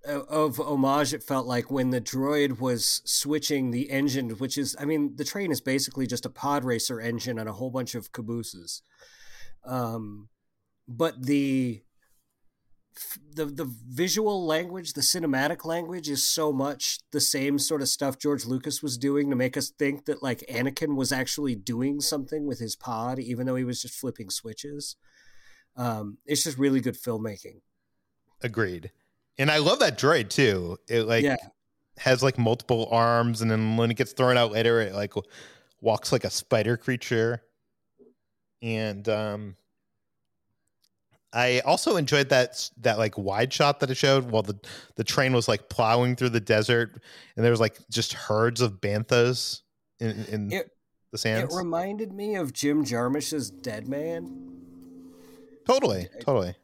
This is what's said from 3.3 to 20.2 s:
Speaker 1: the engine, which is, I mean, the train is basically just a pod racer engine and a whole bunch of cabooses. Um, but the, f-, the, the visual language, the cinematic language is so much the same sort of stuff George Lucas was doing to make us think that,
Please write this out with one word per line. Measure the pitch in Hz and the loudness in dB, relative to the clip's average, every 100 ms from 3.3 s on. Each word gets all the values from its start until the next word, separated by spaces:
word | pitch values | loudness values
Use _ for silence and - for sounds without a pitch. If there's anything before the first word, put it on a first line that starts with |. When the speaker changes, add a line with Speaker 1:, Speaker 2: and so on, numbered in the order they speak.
| 151 151 143 131 | -2 0 0 0
Speaker 1:
the | 120 143 | -2 -2
engine, | 135 143 131 123 | 0 2 0 -4
which | 110 131 143 | -4 -4 -2
is, | 139 - | -4 -4
I | 143 | -2
mean, | 156 143 - | 0 0 -2
the | 143 | -6
train | 202 190 | -4 -2
is | 143 | -2
basically | - 135 135 - 127 | 0 -2 -2 -4 -4
just | 120 - | -4 -6
a | |
pod | - 139 143 | -6 -2 0
racer | 127 117 - 120 | 0 -2 -2 -4
engine | 117 117 120 113 | -4 -4 -4 -4
and | 110 | -6
a | |
whole | 104 131 | -6 -6
bunch | 127 120 | -6 -6
of | 120 101 | -8 -10
cabooses. | - 110 117 110 92 85 - _ _ - - - - - - | -12 -6 -6 -8 -12 -12 -12 _ _ -20 -20 -18 -14 -12 -12
Um, | 127 127 117 113 107 104 104 _ _ _ _ _ - | -8 -4 -4 -6 -10 -14 -20 _ _ _ _ _ -16
but | 120 165 127 | -2 -2 -2
the, | 127 143 139 135 127 107 _ _ _ _ _ _ _ _ _ _ _ - | 0 0 2 0 0 -4 _ _ _ _ _ _ _ _ _ _ _ -16
f-, | - - 147 | -14 -14 -14
the, | 147 151 | -6 -6
the | 139 147 | -4 -8
visual | 113 120 127 180 202 214 202 170 | -8 -12 -4 0 2 0 0 0
language, | 156 180 185 165 | 0 -2 -8 -8
the | - | -2
cinematic | - 185 165 135 143 170 160 | 0 2 2 2 0 -2 -4
language | 165 170 180 151 | -4 -4 -8 -4
is | 139 - | -2 0
so | - 151 | 2 2
much | 135 135 135 - - _ | 2 -2 -2 -4 -4 _
the | 147 | -2
same | - 139 135 143 | 0 0 0 0
sort | 139 156 | 0 0
of | 131 | -2
stuff | - 139 135 | -2 -2 -2
George | 147 143 113 | -2 -2 -2
Lucas | 127 151 139 | -4 -4 -6
was | 151 120 | -6 -4
doing | 139 143 143 | 0 0 0
to | 131 | 0
make | 127 147 | 0 -2
us | 127 | -6
think | _ 143 143 - | _ -2 -2 -4
that, | 143 | -4